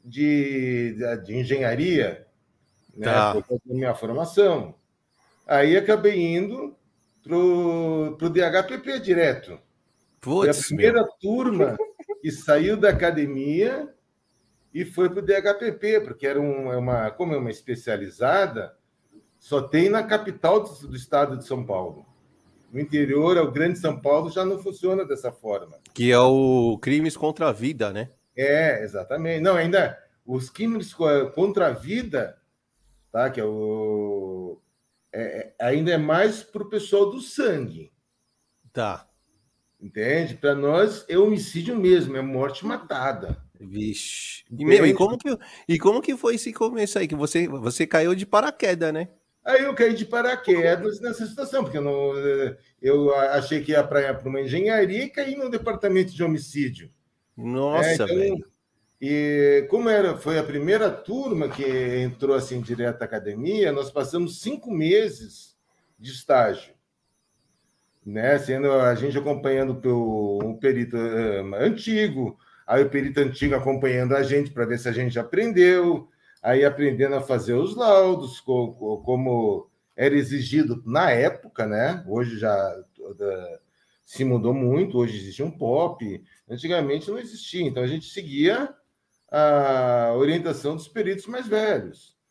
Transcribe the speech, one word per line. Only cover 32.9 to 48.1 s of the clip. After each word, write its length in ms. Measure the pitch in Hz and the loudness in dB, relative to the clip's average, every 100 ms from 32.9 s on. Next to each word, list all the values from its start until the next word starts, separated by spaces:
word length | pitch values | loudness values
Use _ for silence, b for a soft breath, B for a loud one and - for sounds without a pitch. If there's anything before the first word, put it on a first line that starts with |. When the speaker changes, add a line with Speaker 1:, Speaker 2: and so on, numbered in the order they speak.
| _ _ | _ _
Speaker 1:
tá? 180 | 113 127 | -2 -2
Que 100 | 127 | -2
é 60 | |
o, 1120 | 107 107 107 107 107 104 104 101 95 92 90 80 _ _ _ _ _ | -4 -2 -4 -2 -2 -2 -2 -4 -6 -10 -12 -14 _ _ _ _ _
é, 400 | 113 110 73 - - | -10 -8 -8 -12 -4
é, 60 | 120 | 0
ainda 240 | 143 160 | 0 2
é 60 | 160 | 0
mais 440 | 151 165 220 214 | 2 2 2 0
pro 260 | - 208 208 | -12 -12 -6
pessoal 440 | 208 208 202 202 | -6 0 2 2
do 100 | 254 | 0
sangue. 720 | - - 247 156 110 82 76 _ _ _ _ _ _ _ _ | -8 -2 -2 -2 -6 -14 -20 _ _ _ _ _ _ _ _
Speaker 2:
Tá. 340 | 131 107 85 _ _ _ _ _ _ _ _ | -6 -6 -6 _ _ _ _ _ _ _ _
Speaker 1:
Entende? 540 | 101 107 113 160 151 | -14 -6 -2 0 -2
Pra 220 | - 143 | -2 0
nós, 500 | 139 143 165 214 214 - | 2 2 2 2 0 0
é 100 | 175 | 4
homicídio 580 | 208 202 - 165 170 240 | 4 2 -2 -6 -4 0
mesmo, 400 | 180 180 139 135 | 6 6 4 -4
é 40 | |
morte 440 | 135 131 139 - | -4 -2 -2 -4
matada. 720 | 151 147 - 131 135 113 - - - _ | -8 -8 -6 -4 -2 -4 -8 -8 -10 _
Speaker 2:
Vixe. 840 | 98 101 107 98 - - - - _ | -12 -6 -6 -6 -10 -12 -12 -14 _
E, 60 | |
Speaker 1:
Entende? 100 | 117 | -4
Speaker 2:
meu, 200 | 151 208 156 | 6 8 8
e 60 | |
como 240 | 196 196 240 | 6 2 0
que, 200 | 294 240 B B - | -4 -4 B B -2
e 100 | 170 | 4
como 240 | 190 240 | 4 2
que 160 | 320 262 | -2 -2
foi 180 | 233 | 0
esse 160 | 233 240 | -2 -6
começo 460 | 220 226 240 208 202 | -4 -4 -2 -2 -2
aí? 100 | 165 | -4
Que 80 | |
você, 320 | 151 147 165 170 | -2 -2 0 -2
você 380 | 135 117 - | -4 -6 -4
caiu 300 | 160 165 165 | 0 2 2